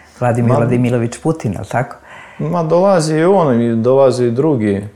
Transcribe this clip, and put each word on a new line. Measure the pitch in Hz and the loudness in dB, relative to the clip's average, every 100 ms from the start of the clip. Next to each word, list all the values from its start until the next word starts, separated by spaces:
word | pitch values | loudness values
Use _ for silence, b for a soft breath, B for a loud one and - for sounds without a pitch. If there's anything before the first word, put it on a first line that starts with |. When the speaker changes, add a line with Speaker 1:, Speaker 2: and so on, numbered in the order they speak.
| B - | B -6
Speaker 1:
Vladimir | 123 117 117 | -2 0 0
Speaker 2:
Ma- | 123 | 0
Speaker 1:
Vladimirović | 117 123 123 120 117 - | 0 0 0 -2 -4 -4
Putin, | 160 160 110 | -4 -4 -6
je | - | -8
li | - | -6
tako? | 117 127 - B B B - | -6 -6 -10 B B B -10
Speaker 2:
Ma | 151 175 | -6 -4
dolazi | 160 170 196 185 156 156 | 0 2 2 2 0 0
i | |
on, | 170 196 156 117 | 2 2 2 2
i | 117 113 | 0 0
dolazi | 117 135 135 120 | 2 4 4 2
i | 120 | 0
drugi. | 117 156 135 107 98 101 | 0 0 0 0 -2 -6